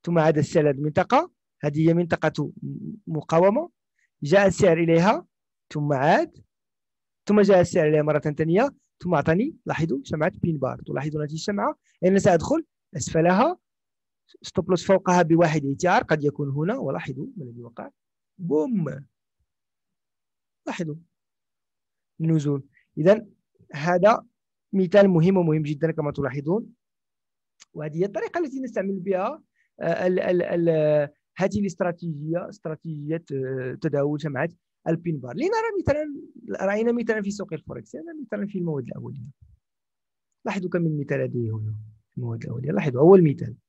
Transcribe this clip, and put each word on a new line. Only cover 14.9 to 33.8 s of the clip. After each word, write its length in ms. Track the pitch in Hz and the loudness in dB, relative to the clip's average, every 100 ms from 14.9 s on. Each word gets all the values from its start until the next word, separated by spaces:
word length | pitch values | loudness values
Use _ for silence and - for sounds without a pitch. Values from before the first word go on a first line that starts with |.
| 190 185 175 | 2 4 4
بواحد 420 | 165 165 170 156 | 4 4 4 2
إي 100 | 139 | -2
تي 140 | 139 175 | -2 2
آر، 140 | 214 | 2
قد 220 | - 156 | 2 0
يكون 260 | 143 147 143 | 0 -2 -6
هنا، 280 | 139 165 269 | -4 -4 -4
ولاحظوا 480 | 143 151 - 131 220 240 | -6 -6 -8 -10 -12 -12
ما 80 | |
الذي 180 | 123 120 | -16 -16
وقع، 280 | 120 - 285 _ _ _ _ _ | -18 -16 -18 _ _ _ _ _
بوم! 680 | 175 302 294 214 147 139 - _ _ _ _ _ _ _ _ _ _ _ _ _ _ _ - | -2 0 0 -2 -2 -8 -16 _ _ _ _ _ _ _ _ _ _ _ _ _ _ _ -10
لاحظوا. 300 | 226 165 156 _ _ _ _ _ _ _ _ _ _ _ _ | -6 -6 -8 _ _ _ _ _ _ _ _ _ _ _ _
النزول. 420 | 160 160 147 143 - _ _ - | 0 0 0 -4 -6 _ _ 0
إذن 340 | 156 214 - _ _ _ _ | 4 4 0 _ _ _ _
هذا 520 | 143 160 180 196 240 _ _ _ _ _ | -6 -2 4 4 4 _ _ _ _ _
مثال 360 | 190 185 202 202 | -2 4 6 6
مهم 280 | 175 170 190 | 6 4 4
ومهم 260 | 170 156 | 2 0
جدًا 280 | 147 147 160 | -2 -2 -2
كما 220 | 160 147 | -2 -6
تلاحظون. 640 | 143 139 139 139 208 233 _ _ _ _ _ _ _ _ _ - | -4 -4 -4 -4 -4 -6 _ _ _ _ _ _ _ _ _ -18
وهذه 240 | 165 151 160 | -12 -10 -4
هي 60 | |
الطريقة 340 | 202 254 453 339 | -4 -4 -6 -4
التي 220 | 302 269 | -4 -6
نستعمل 400 | 262 214 196 196 | -6 -6 -4 -6
بها، 420 | 180 180 208 311 _ _ _ - | -4 -2 -4 -8 _ _ _ -8
آه، 260 | 165 165 180 | -4 -2 0
ال-، 140 | 185 | 0
ال-، 220 | - 180 | 0 0
ال-، 680 | - 175 170 160 151 151 143 _ _ - | 0 0 2 2 2 2 0 _ _ -4
هذه 240 | 190 208 | -2 -2
الاستراتيجية، 880 | 202 165 175 170 175 147 156 170 190 | -4 -2 -6 -4 -8 -8 -6 -6 -6
استراتيجية، 760 | - 160 156 165 151 147 165 165 | -12 -10 -10 -10 -10 -6 -6 _
آه، 460 | 135 131 131 127 - | -6 -4 -6 -6 -6